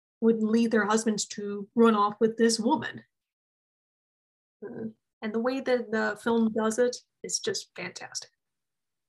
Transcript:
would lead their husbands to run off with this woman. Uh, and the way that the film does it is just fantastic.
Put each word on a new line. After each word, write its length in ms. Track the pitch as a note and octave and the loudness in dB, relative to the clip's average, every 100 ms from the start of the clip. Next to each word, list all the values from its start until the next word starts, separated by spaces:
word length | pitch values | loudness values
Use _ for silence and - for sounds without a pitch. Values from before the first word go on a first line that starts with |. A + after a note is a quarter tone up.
| _ - | _ 0
would 220 | A3+ A3 | 2 2
lead 280 | G#3+ A#3 A3+ | 2 2 2
their 140 | A3+ G3 | 2 2
husbands 400 | A3 A3 G3+ - | 2 2 -2 -4
to 440 | - G3+ G3+ G3+ A#3 | -8 -8 -8 -4 4
run 200 | A3+ G#3 | 4 6
off 240 | G#3 G#3 | 2 2
with 180 | A3 A3+ | 0 2
this 220 | A3+ A3 | 2 2
woman. 440 | A3 D4+ G#2+ - - _ _ _ _ _ _ _ _ _ _ _ _ _ _ - | 0 0 -4 -12 -18 _ _ _ _ _ _ _ _ _ _ _ _ _ _ -16
Uh, 260 | G#3+ - A3+ - _ - | -14 -10 -12 -12 _ -12
and 120 | A3 | -6
the 60 | A3+ | -2
way 220 | B3 C4+ | -2 -2
that 280 | B3+ B3 G#3+ | 0 -2 0
the 280 | A3 G#3+ G#3 | -2 -2 -2
film 300 | A#3 A#3 A3 | 0 2 2
does 280 | A3 A3 A3 | 2 0 2
it 180 | B3 - _ _ | 0 0 _ _
is 160 | F#3+ - | -8 -6
just 340 | A3 G3 - - | -4 -6 -8 -12
fantastic. 540 | F3+ - - - - _ _ _ _ _ _ _ | -12 -12 -12 -14 -14 _ _ _ _ _ _ _